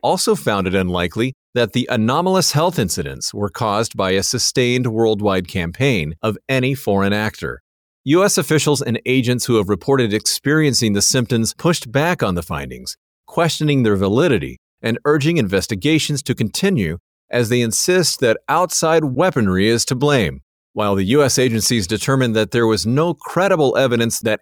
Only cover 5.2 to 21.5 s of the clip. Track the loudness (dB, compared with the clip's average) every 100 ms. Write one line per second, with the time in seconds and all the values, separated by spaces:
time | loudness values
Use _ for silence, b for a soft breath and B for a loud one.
5.2 | 0 0 -2 -6 -6 -2 0 0 -4 -4
6.2 | -4 -4 -2 -2 0 -2 0 0 2 0
7.2 | -4 -6 -10 -12 _ _ _ _ 0 2
8.2 | 4 0 0 0 2 0 -2 -4 0 0
9.2 | 0 -2 2 2 2 -2 0 0 2 0
10.2 | -2 -4 0 2 2 2 0 0 0 0
11.2 | 0 0 -2 -2 -2 -2 -2 0 0 0
12.2 | -2 -2 -4 -8 -8 -12 -14 -16 _ _
13.2 | -8 -2 0 0 0 2 2 2 2 2
14.2 | 2 0 -2 -12 _ _ -6 -2 0 2
15.2 | 2 0 0 0 -2 -4 0 0 -2 -4
16.2 | -4 -2 -4 -2 0 0 -2 -6 -12 _
17.2 | _ -2 0 0 0 0 0 2 0 0
18.2 | 0 0 0 0 0 0 2 2 0 0
19.2 | 0 2 2 2 2 2 0 0 2 2
20.2 | 0 -4 -16 _ _ -4 0 0 2 4
21.2 | 4 2 0